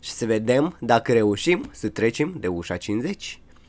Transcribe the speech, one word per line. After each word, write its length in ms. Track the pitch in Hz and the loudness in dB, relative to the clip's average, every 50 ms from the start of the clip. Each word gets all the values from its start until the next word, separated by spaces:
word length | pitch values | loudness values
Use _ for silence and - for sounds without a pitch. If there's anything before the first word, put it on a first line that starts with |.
Și 100 | - - | -10 -10
să 160 | - - 120 | -6 -4 0
vedem 500 | 113 110 110 110 117 123 131 147 170 170 - | 0 0 0 2 2 2 2 2 0 -2 -6
dacă 320 | - 117 120 117 - - 127 | 0 4 4 4 4 4 4
reușim 560 | 117 110 104 104 98 - 165 175 - - - | 4 4 4 2 2 2 2 2 2 0 -8
să 180 | - - - 107 | -12 -6 -6 -6
trecem 460 | 98 - 104 117 117 - 147 170 185 165 | -2 0 0 0 2 0 -2 -2 -2 -4
de 80 | - | -4
ușa 300 | 92 90 85 85 - 90 | -4 -4 -4 -4 -4 -6
cincizeci. 640 | 90 - - 104 110 120 170 202 - - - - - - - - - - | -6 -4 -4 -4 -2 -2 -4 -6 -6 -10 -14 -14 -16 -20 -20 -20 -20 -20